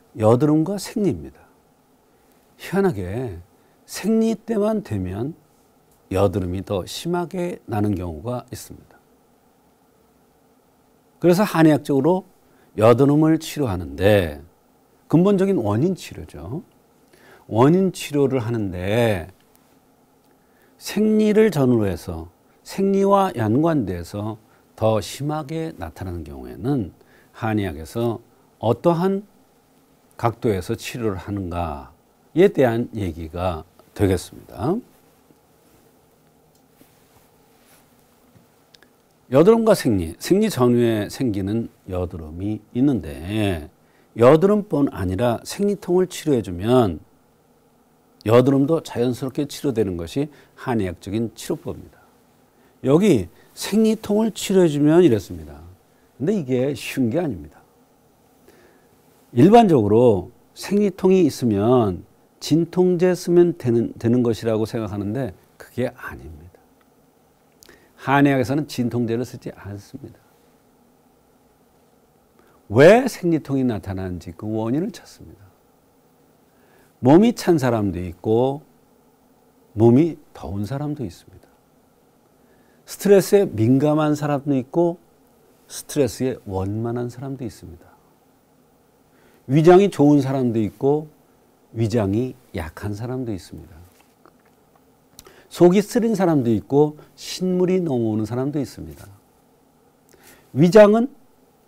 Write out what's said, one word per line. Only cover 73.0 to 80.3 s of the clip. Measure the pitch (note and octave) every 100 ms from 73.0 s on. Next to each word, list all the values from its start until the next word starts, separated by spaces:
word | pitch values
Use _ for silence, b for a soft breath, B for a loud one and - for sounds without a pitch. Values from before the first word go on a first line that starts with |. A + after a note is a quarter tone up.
| C4+
생리통이 | - F3 D#3+ - C3+
나타나는지 | B2+ G#2 G2+ F#2+ F#2 F2+ F2+ E2
그 | G#2+
원인을 | A2 A2+ C#3 G#3
찾습니다. | - - - - - F#2+ _ _ _ _ _ _ _ _ _ _ b b b b b
몸이 | B2 E3 A#3
찬 | - - E3
사람도 | B2+ A#2 G2+ F2 F2+
있고 | F2 A2 A2+ C3 C#3+ - _ _ _ _ _ _ _ _ _ _
몸이 | G#2 A#2 B2 E3 - -